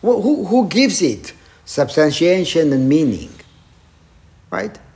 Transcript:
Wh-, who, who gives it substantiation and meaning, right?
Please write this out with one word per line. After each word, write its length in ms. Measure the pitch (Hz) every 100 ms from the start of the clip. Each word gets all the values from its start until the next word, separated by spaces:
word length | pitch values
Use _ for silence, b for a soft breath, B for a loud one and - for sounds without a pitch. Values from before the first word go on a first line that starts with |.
Wh-, 200 | 233 233
who, 240 | 208 302 185
who 220 | 240 202
gives 340 | 185 269 190
it 320 | 151 101 - - b b -
substantiation 1000 | - 139 - 151 143 170 185 175 165 156
and 160 | 135 131
meaning, 400 | 151 147 92 73 - - - _ _ _ _ _ _ _ _ _
right? 280 | - 208 208 -